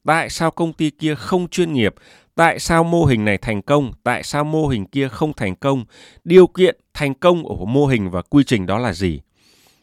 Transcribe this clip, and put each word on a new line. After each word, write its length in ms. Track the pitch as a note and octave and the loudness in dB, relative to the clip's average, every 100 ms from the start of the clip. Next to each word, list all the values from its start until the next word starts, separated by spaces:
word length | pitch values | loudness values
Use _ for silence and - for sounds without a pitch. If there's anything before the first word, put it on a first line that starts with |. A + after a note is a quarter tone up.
| - | -2
Tại 240 | D#3+ A#2 | -2 -2
sao 220 | - E3 | -4 -4
công 220 | - E3 | -2 -6
ty 160 | - D#3 | -2 -4
kia 260 | - D#3 D3 | -4 -6 -4
không 320 | - F#3 F3 | -2 -4 -2
chuyên 260 | - E3+ | -2 -2
nghiệp? 220 | C#3 G2+ - _ - _ - | 0 0 -2 _ -20 _ 0
Tại 240 | E3 - | 0 0
sao 240 | - E3 | 0 2
mô 220 | E3+ E3+ D3 | 2 2 2
hình 200 | A2+ G#2+ | 2 0
này 120 | F#2+ | -2
thành 240 | A#2+ G#2 | -4 -6
công? 300 | - D3 B2+ - | 0 0 0 -6
Tại 200 | A#2+ A2 | -4 -4
sao 200 | - D3 | -4 -4
mô 240 | D3+ D#3 D3 | -2 -2 0
hình 180 | A#2+ F#2+ | -2 -4
kia 220 | C#3 C3+ | -4 -4
không 260 | - D#3 | -4 -6
thành 220 | - G#2+ F2+ | -4 -6 -4
công? 300 | C#3 C3+ A2+ - - _ | -2 -2 -4 -16 -20 _
Điều 240 | E3 F#3 F3 | 4 6 6
kiện 280 | - F#3 - _ | 4 0 0 _
thành 200 | - C#3+ | -6 -4
công 300 | C3 F3+ F3 | 0 0 0
của 220 | D3+ - F#2+ | -2 -8 -2
mô 200 | C3+ C#3 | 0 2
hình 260 | B2 F#2 | 2 -2
và 100 | F2+ | -6
quy 220 | - C#3+ | 0 2
trình 220 | C3+ A2+ F2+ | 4 0 -2
đó 120 | G#2 | -2
là 160 | B2 | -4
gì? 280 | E2+ F#2 D2 - _ _ _ _ _ | -2 -4 -4 -10 _ _ _ _ _